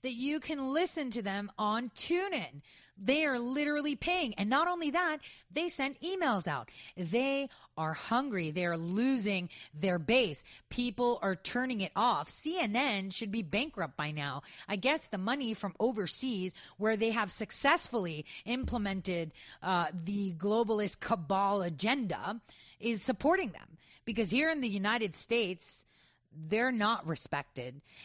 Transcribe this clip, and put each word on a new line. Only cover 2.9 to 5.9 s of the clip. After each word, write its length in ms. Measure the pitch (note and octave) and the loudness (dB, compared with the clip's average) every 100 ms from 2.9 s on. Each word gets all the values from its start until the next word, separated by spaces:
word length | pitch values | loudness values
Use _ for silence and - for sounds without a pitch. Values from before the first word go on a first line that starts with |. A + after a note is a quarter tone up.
| - | -6
They 220 | G3 D4 | 0 2
are 140 | D#4 B3+ | 4 2
literally 580 | A#3+ C4+ D4 D4 D4 C#4+ | 0 0 2 2 0 -2
paying. 380 | - F4+ C#4+ | 0 0 0
And 160 | G3+ G3+ | 0 2
not 180 | C4+ E4+ | 4 2
only 220 | F4 D#4 | 0 0
that, 280 | D4 F4+ D#4 - - _ | 2 2 0 -6 -20 _
they 180 | F3+ E4+ | -2 -2
send 300 | - C4+ | 0 -2